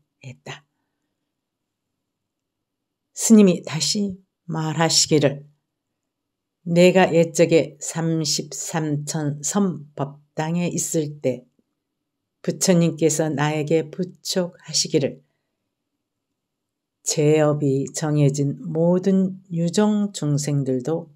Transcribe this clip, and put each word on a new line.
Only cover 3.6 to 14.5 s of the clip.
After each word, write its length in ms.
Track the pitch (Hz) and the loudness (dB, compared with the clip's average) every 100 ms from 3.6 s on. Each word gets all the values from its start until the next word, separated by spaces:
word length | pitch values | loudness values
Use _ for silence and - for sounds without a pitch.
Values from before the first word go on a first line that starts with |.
다시 560 | - 160 - 214 202 185 _ _ | -4 -6 -4 -4 -4 -8 _ _
말하시기를 1000 | - 160 156 151 165 - - 156 139 - - _ _ _ _ _ _ _ _ _ _ _ | -10 -6 -4 0 2 2 4 4 2 0 -16 _ _ _ _ _ _ _ _ _ _ _
"내가 520 | 170 170 180 180 180 | -2 6 6 6 4
옛적에 640 | 165 170 - 160 160 131 - | 4 2 2 4 4 2 -6
삼십삼천 1600 | - 165 165 160 151 156 151 - - 170 156 147 147 160 147 147 | -12 -6 -2 -2 -2 -4 -6 -12 -8 -6 -4 -4 -4 -4 -4 -6
섬 480 | 143 208 196 151 - | -4 -2 -2 -4 -12
법당에 720 | - 143 - _ - 156 170 175 | -10 -10 -10 _ -8 -4 -2 -4
있을 540 | - - 170 151 147 | -4 -4 -4 -4 -4
때 240 | 131 120 - _ _ _ _ _ _ _ _ _ | -4 -6 -10 _ _ _ _ _ _ _ _ _
부처님께서 840 | - 147 170 175 165 151 160 147 156 | -8 -4 2 2 2 2 0 0 -2
나에게 600 | 139 147 156 151 160 151 | -2 -2 -2 0 0 -2
부촉하시기를 1300 | - 180 - - 190 175 | -8 -10 -10 -6 -4 -4